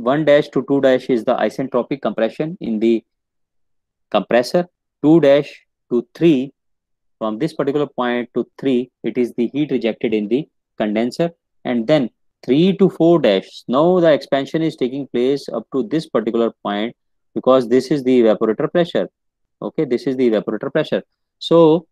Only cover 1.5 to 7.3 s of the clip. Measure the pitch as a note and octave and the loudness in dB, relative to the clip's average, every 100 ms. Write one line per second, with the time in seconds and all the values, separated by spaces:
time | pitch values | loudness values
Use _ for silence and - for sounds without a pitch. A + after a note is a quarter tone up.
1.5 | - C3+ B2 A2+ C#3+ A#2 G#2+ A2 - D#3 | -4 -4 -4 -4 -6 -6 -4 -4 -4 -8
2.5 | F3+ A#2 A2 A2+ A2+ - _ _ _ _ | -8 -6 -2 0 0 -2 _ _ _ _
3.5 | _ _ _ _ _ _ G#2+ F#2 A#2 B2 | _ _ _ _ _ _ -4 0 0 0
4.5 | F3+ F3 _ _ _ D3 E3 C#3+ C#3 D3 | -2 -4 _ _ _ 4 4 6 4 2
5.5 | - _ _ - A#2+ A#2 - E3+ C#3 C#3 | -8 _ _ -6 -4 -4 0 2 2 0
6.5 | - _ _ _ _ _ - A2 | -10 _ _ _ _ _ -10 -8